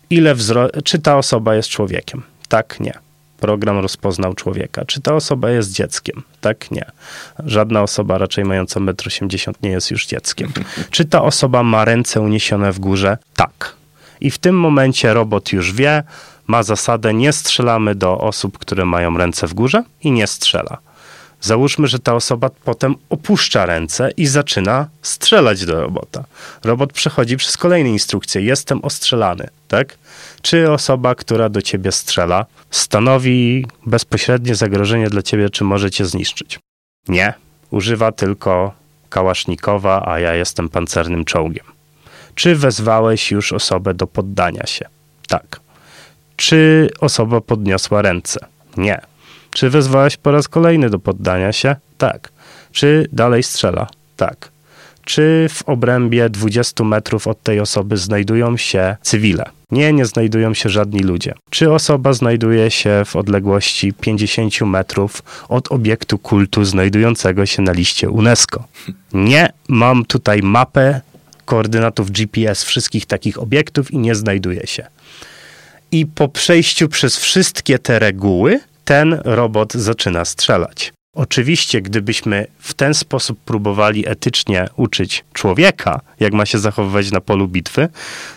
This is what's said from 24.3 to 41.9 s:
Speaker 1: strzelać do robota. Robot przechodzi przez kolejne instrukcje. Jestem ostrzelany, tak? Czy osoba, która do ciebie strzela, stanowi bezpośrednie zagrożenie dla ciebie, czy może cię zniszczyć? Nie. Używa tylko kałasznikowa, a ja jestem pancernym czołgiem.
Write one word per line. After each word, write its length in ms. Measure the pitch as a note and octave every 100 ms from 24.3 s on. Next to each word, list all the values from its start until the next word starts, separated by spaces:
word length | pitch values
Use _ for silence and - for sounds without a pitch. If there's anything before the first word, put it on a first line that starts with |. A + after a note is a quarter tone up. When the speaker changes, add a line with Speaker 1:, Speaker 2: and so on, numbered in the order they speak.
| C#3+ D3 G2+ F#2+ C3 D3+ _
Speaker 1:
strzelać 640 | - - - G#3+ B2 F#2+
do 160 | E2+ E2
robota. 440 | C2+ F2+ - C3 C3+ - - -
Robot 280 | A2 A#2+ C#3
przechodzi 440 | - D3+ - A#2 C3+
przez 200 | - -
kolejne 340 | F3 F3 C3
instrukcje. 520 | G#2 - G2 - F#2+
Jestem 420 | G#2 C3+ - C3+
ostrzelany, 640 | C#3+ - - A#2+ G2 F2 - _ -
tak? 300 | G#2+ C#3+ - _ - - -
Czy 280 | - E3+ D#3+
osoba, 440 | D3 - C3 B2
która 340 | B2 - A2+ A2
do 140 | G2+
ciebie 300 | - G2 F#2+
strzela, 540 | - - - F2 F2+ A2 _ -
stanowi 960 | - - G#2 B2 C3+ B2+ B2+ A#2+ C3 B2 - A2+
bezpośrednie 680 | A2+ - G#2+ - B2 A#2+
zagrożenie 560 | G#2+ A2 G2+ G2+ A2+ G#2+
dla 120 | G2+
ciebie, 280 | - G#2+ G2+
czy 140 | -
może 260 | G2 G2+ G2+
cię 140 | -
zniszczyć? 560 | F#2 F2+ F#2 - - - _ _ _ _ -
Nie. 260 | F2+ G2+ - _ _ -
Używa 420 | G#2 G2+ A2+ A2
tylko 600 | - G2 G2 G2 F2+ G2 - _ _ -
kałasznikowa, 1000 | F#2+ F#2 F2+ - F2 - G2+ G2 F#2+ -
a 120 | E2
ja 160 | E2+
jestem 340 | E2+ F2+ - E2+
pancernym 560 | F2+ F2 F2+ E2+ E2+
czołgiem. 400 | D#2+ E2+ E2 D#2 - _ _